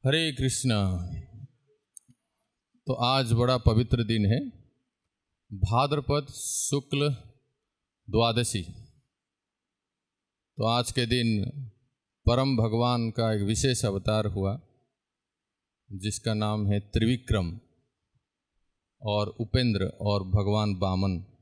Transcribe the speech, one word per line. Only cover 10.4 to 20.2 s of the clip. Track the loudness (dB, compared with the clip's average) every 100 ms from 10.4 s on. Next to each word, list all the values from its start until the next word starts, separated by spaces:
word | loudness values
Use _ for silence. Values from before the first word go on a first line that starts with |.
| _ -4
तो | 0
आज | 0 -2
के | -4 0
दिन | 0 2 0 -2 -8 -14 _ _ _ _ _ 2
परम | 4 2 2
भगवान | 0 2 2 0 -2
का | -2 -2
एक | 0
विशेष | 0 0 0 0
अवतार | -2 -2 0 0 0
हुआ, | -2 -2 -4 _ _ _ _ _ _ _ _ _ _ _ _ _
जिसका | -6 -6 -4 -4
नाम | 0 0 0 0
है | 0
त्रिविक्रम | 0 0 2 0 -2 -2 -2 -8 _ _ _ _ _ _ _ _ _ _ _ _ _ _
और | -2 0 -2
उपेंद्र | -4 0 2 2 0 -2 -2
और | 0 0